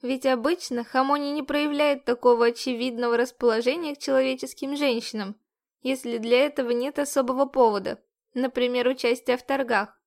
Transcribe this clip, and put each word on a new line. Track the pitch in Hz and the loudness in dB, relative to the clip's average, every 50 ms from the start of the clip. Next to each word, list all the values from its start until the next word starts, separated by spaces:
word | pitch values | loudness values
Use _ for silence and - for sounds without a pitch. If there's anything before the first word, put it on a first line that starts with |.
Ведь | - 247 269 254 - | -2 -4 -4 0 0
обычно | 269 262 233 226 294 349 359 - - 254 240 233 | 0 0 2 2 0 0 0 -4 -8 -6 -6 -8
Хамони | - - 262 262 269 285 294 285 285 | -2 0 0 2 2 0 0 0 -4
не | 285 302 | -4 -6
проявляет | 269 - 285 294 294 302 294 285 294 294 285 277 _ | -6 -2 -2 0 0 0 0 0 2 2 2 0 _
такого | - 240 240 - 247 240 233 240 | -4 -4 2 4 4 6 6 4
очевидного | 233 240 - - 262 254 226 247 254 233 233 247 240 233 | 2 2 0 -4 -4 -4 -2 -2 -4 -4 -2 -2 0 2
расположения | 233 240 247 - _ 254 240 220 220 233 247 277 349 339 302 285 | 2 0 -2 -2 _ 2 2 2 2 0 0 -2 -2 -4 -8 -8
к | 285 | -8
человеческим | - - 269 262 262 262 262 254 - 262 - - - 269 285 | -4 0 2 2 2 2 -2 -4 -6 -12 -10 -10 -8 -6 -4
женщинам, | 285 294 277 240 233 226 - - 214 208 190 208 _ _ _ _ _ _ _ _ _ | 0 0 0 0 0 -4 -8 -8 -8 -8 -8 -10 _ _ _ _ _ _ _ _ _
если | _ 254 269 262 - 240 233 226 | _ -4 -4 -4 -4 -6 -6 -6
для | 214 233 240 247 277 | 0 2 4 4 4
этого | 294 285 - 254 233 | 2 2 -2 -2 0
нет | 240 240 247 277 294 - | 0 -2 -2 -4 -2 -4
особого | 285 277 - 285 262 247 262 254 277 | -4 0 0 0 0 0 0 0 0
повода, | 269 - 262 247 226 208 202 190 - - - _ _ _ _ _ _ _ | 0 4 4 4 4 4 0 -4 -4 -8 -8 _ _ _ _ _ _ _
например, | 247 254 254 247 - 247 247 247 247 240 | -4 -4 -2 0 0 0 0 0 0 0
участия | 247 262 254 - 240 240 247 _ - 247 254 | 0 0 0 0 0 0 0 _ -2 -2 -2
в | |
торгах. | - - 269 269 269 233 240 202 208 - _ _ _ | -2 -4 -2 -2 0 0 0 0 0 -2 _ _ _